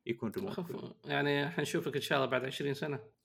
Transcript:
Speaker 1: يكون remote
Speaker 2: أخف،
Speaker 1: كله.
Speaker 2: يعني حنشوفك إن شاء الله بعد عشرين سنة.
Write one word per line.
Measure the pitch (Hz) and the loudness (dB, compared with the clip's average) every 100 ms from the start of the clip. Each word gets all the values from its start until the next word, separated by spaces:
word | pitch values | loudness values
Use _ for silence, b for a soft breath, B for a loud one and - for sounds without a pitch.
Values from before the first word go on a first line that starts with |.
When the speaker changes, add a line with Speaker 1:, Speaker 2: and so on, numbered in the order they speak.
| - | -6
Speaker 1:
يكون | 117 110 | -2 -2
remote | 98 98 | -2 -4
Speaker 2:
أخف، | 104 170 | -4 -4
Speaker 1:
كله. | - - - 143 | -6 -8 -10 -2
Speaker 2:
يعني | 143 143 143 143 | 2 4 4 2
حنشوفك | - 147 165 135 135 | 0 0 0 0 0
إن | |
شاء | - 143 | 2 2
الله | 131 | 4
بعد | 127 131 | 2 0
عشرين | - 143 | -2 -2
سنة. | 139 156 135 - - | 0 -2 -4 -6 -12